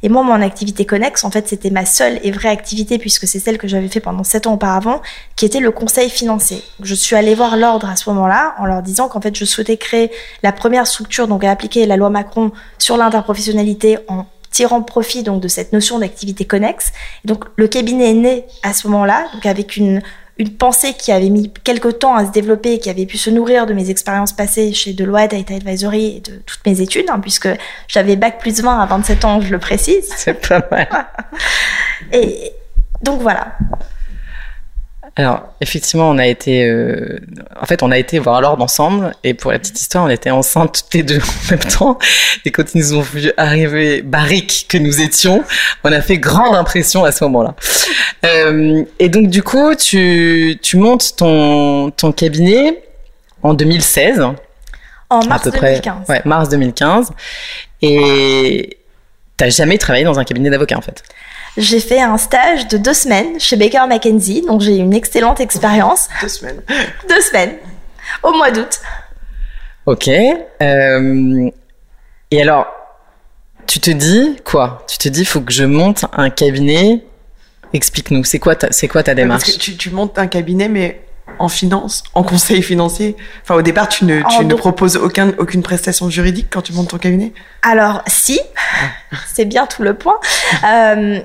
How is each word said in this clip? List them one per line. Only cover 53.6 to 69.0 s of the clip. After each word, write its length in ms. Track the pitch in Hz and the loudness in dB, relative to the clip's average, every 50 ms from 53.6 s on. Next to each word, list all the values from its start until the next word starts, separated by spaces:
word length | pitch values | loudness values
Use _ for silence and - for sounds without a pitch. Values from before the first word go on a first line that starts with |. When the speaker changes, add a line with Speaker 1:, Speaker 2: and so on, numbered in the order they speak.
| 151 | 4
Speaker 2:
mille 160 | 156 165 175 151 | 2 2 2 0
seize. 400 | - - 147 139 185 262 226 147 120 139 - - _ _ _ - - - - - - - - - - | 0 2 2 4 4 4 2 2 0 -2 -6 -14 _ _ _ -20 -20 -20 -20 -20 -20 -20 -20 -4 0
Speaker 1:
En 160 | 247 233 226 | 2 2 2
mars 200 | 233 269 - - | 2 0 0 0
Speaker 2:
À 40 | 131 | 0
peu 80 | - 262 | 0 2
près. 80 | 277 | 2
Speaker 1:
deux 60 | 139 135 | 4 2
mille 80 | 131 131 | 2 0
quinze. 260 | 226 185 180 190 - | -4 -8 -8 -4 -2
Speaker 2:
Ouais, 140 | 147 123 - | -2 0 2
mars 240 | 147 156 160 160 143 | 2 2 2 2 2
deux 80 | 147 | 2
mille 160 | 143 135 127 120 | 2 2 0 0
quinze. 380 | - 143 147 175 220 247 - - - - - - - - - - - - - - - - | 0 2 2 4 2 2 0 -6 -14 -14 -14 -14 -14 -14 -14 -14 -16 -16 -18 -8 -2 2
Et 960 | 151 143 147 143 143 139 139 135 135 135 135 131 131 139 - - - - _ _ _ _ _ _ _ _ _ _ - _ | 4 4 4 4 4 4 4 4 2 2 2 2 2 0 -2 -4 -6 -12 _ _ _ _ _ _ _ _ _ _ -20 _
t'as 140 | - 147 120 | 0 0 2
jamais 260 | 120 - 160 151 185 | 2 2 2 4 4
travaillé 300 | 196 - - 131 123 147 | 2 2 2 2 2 2
dans 120 | 170 147 139 | 2 2 0
un 60 | 127 | 0
cabinet 240 | - 123 120 135 143 | -2 -2 0 2 2
d'avocat, 300 | 139 139 147 143 135 - | 2 2 2 0 0 -4
en 40 | - | -4
fait. 200 | - - - - - - - - - - - - - - - | -8 -14 -16 -20 -20 -20 -20 -20 -20 -20 -18 -18 -12 -4 -2
Speaker 1:
J'ai 220 | 214 208 226 226 | 0 2 2 0
fait 200 | 220 226 247 262 | 2 2 2 2
un 160 | 262 233 214 | 4 4 2
stage 500 | 220 - - - 254 254 311 349 294 240 220 | 0 0 2 2 2 4 4 2 0 -2 -2
de 100 | - 214 | -2 0
deux 160 | 202 254 302 | 2 2 2
semaines 440 | 294 - 285 226 294 320 339 330 320 | 2 2 2 2 2 0 -2 -4 -4
chez 180 | - - 254 | -2 0 2
Baker 260 | 208 208 208 233 269 262 | 4 2 4 4 4 2
McKenzie, 540 | 254 247 226 - 233 220 220 185 180 196 277 | 4 2 2 2 2 2 2 2 0 -2 -2
donc 220 | 339 349 220 220 202 | 0 0 2 2 4
j'ai 120 | 208 202 | 4 2
eu 40 | 190 | 4
une 160 | 185 185 196 | 4 2 2
excellente 440 | 226 240 - - - 233 240 277 - | 2 0 0 0 2 2 2 2 0
expérience. 680 | 262 214 - 180 - 214 208 220 196 - 349 370 - - - - - | 0 -2 -2 0 0 2 4 4 4 4 2 2 0 -4 -4 -6 -6
Speaker 3:
Deux 60 | 208 | -6
semaines. 340 | - - - 123 - - - - 269 285 247 - - - - 370 | -6 -8 -10 -12 -12 -12 -8 -6 -4 -4 -4 -6 -8 -12 -2 2
Speaker 1:
Deux 100 | 339 359 | 2 2
semaines, 360 | 349 - - 208 180 175 - - - 185 - - - - - - - - - - - | 2 2 2 2 0 0 -2 -10 -14 -16 -16 -16 -16 -18 -18 -18 -12 -12 -12 -2 0
au 100 | 330 320 | 0 2
mois 180 | 320 311 269 | 4 2 2
d'août. 300 | 233 220 233 - - - - - - - | 2 0 -2 -4 -6 -8 -8 -12 -12 -12